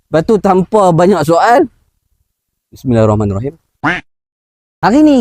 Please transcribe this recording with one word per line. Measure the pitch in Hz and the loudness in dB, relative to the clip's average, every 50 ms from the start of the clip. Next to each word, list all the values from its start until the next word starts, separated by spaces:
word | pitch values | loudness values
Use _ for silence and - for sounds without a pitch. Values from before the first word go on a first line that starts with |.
| _ - | _ -6
Lepas | 147 160 160 | -4 -4 -2
tu, | - 220 190 | 0 -2 -2
tanpa | - 190 180 185 175 - 214 214 196 180 | 0 0 0 0 -2 0 0 0 2 2
banyak | 170 156 180 190 208 165 | 2 2 2 2 0 0
soal, | 151 151 170 165 180 226 240 277 302 233 _ _ _ _ _ _ _ _ _ _ _ _ _ _ _ _ _ _ _ _ | 0 0 0 0 2 2 2 0 0 -2 _ _ _ _ _ _ _ _ _ _ _ _ _ _ _ _ _ _ _ _
Bismillahirrahmanirrahim. | - - - 131 117 113 110 110 104 107 107 101 98 101 123 143 165 _ _ _ _ _ - 156 180 165 - _ _ _ _ _ _ _ _ _ _ _ _ _ _ - | -20 -12 -6 -2 0 0 0 0 0 -2 -2 -4 -6 -6 -8 -10 -12 _ _ _ _ _ -6 -6 -6 -6 -10 _ _ _ _ _ _ _ _ _ _ _ _ _ _ -4
Hari | - 185 233 302 311 | -2 0 2 2 2
ni | 302 285 254 | 2 2 2